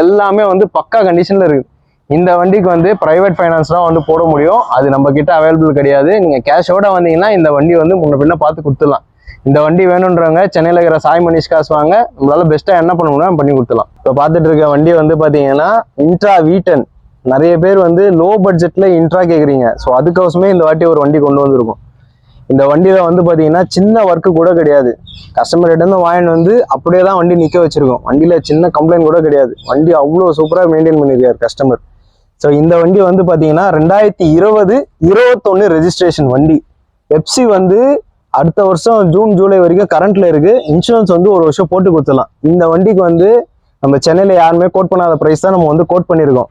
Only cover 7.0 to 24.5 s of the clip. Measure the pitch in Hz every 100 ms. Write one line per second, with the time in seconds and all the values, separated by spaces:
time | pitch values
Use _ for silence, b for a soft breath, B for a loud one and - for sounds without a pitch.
7 | 170 160 208 196 156 143 160 170 160 190
8 | 151 139 147 165 156 160 151 131 147 131
9 | _ _ B B 135 151 156 175 185 180
10 | 185 170 165 165 196 170 165 175 170 156
11 | 151 170 170 165 - 160 - 151 151 208
12 | 240 - 139 156 165 151 - 175 165 175
13 | 160 143 180 160 143 135 120 117 - _
14 | 135 135 151 165 156 151 151 143 160 165
15 | 156 156 156 147 139 143 175 233 - -
16 | 156 180 202 185 156 185 180 147 - _
17 | _ _ 127 131 165 170 180 196 175 170
18 | 202 165 175 214 196 170 170 - 190 170
19 | 165 180 175 160 147 135 120 - - 127
20 | 170 175 180 175 196 180 156 160 170 156
21 | 143 151 143 143 139 131 113 - - _
22 | b b b b - 135 139 147 190 190
23 | 170 180 175 165 156 170 180 - 202 226
24 | 196 170 190 160 170